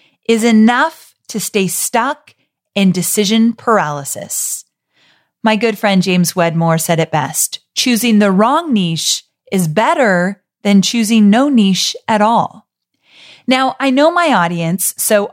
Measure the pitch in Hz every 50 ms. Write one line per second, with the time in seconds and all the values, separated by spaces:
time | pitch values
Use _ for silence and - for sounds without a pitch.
0 | _ _ _ _ _ - 226 220 220 240 220 214 220 226 240 262 302 330 320 -
1 | - _ _ _ _ - - 214 - - - 208 190 180 - - - - - 233
2 | 233 277 294 - _ _ _ _ _ _ _ _ _ _ - 202 196 185 170 185
3 | 175 - - 214 208 185 220 226 226 233 226 - - 247 226 196 160 151 147 143
4 | 139 - - - - - - - - - - - - _ _ _ _ _ _ _
5 | _ _ _ _ _ _ _ _ - 220 220 202 233 226 214 - - 202 196 185
6 | 175 190 180 180 175 165 - 185 170 170 160 165 165 165 165 160 - - 170 156
7 | 160 - - 156 135 147 156 - - - - - _ _ - - - 254 240 208
8 | 240 240 220 208 214 202 190 190 214 240 285 320 349 320 247 202 180 165 165 156
9 | - - - - - _ _ _ _ - - 190 175 156 151 214 226 285 339 320
10 | 254 214 185 175 175 190 196 - _ _ _ _ - 208 202 196 185 - - 233
11 | 220 202 233 220 208 202 202 240 277 294 277 233 202 196 185 180 - - - -
12 | _ - 226 208 208 214 233 208 - - - - _ _ _ _ _ _ _ _
13 | _ _ _ - - - - - _ - 254 262 269 262 - - 269 277 254 277
14 | 294 330 349 349 349 311 247 190 170 170 175 170 165 165 175 185 - - - -
15 | - - 220 208 202 -